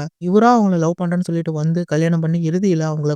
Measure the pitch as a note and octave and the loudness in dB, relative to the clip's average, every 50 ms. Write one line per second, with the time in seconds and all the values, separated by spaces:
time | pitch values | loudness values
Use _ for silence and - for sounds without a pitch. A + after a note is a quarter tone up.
0 | C#3+ D#3+ - _ E3+ F3 F#3 G#3+ A3+ A#3+ B3 A#3 G#3 G3 F#3 E3+ D#3+ E3 E3+ - | -6 -8 -10 _ -4 0 2 4 4 4 4 4 2 2 2 2 0 0 -2 -2
1 | F3+ F3 F3 F3+ F3+ - E3+ E3 E3 E3 D#3+ D3+ D3+ D#3+ E3 F3 F3 - D3+ D3+ | -2 -2 -2 -2 -2 -2 -4 -4 -4 -4 -4 -2 -2 -2 -2 -2 -2 -2 0 0
2 | D#3+ E3+ E3+ E3 D#3+ D#3+ E3 E3+ E3+ D#3 D#3+ F#3 G3+ G3 F3 D#3+ D#3 D#3 D#3 D3+ | 2 2 2 0 0 0 0 0 0 -2 0 0 2 2 2 2 0 -2 -2 -2
3 | D3 D3 D3 | -2 -2 -4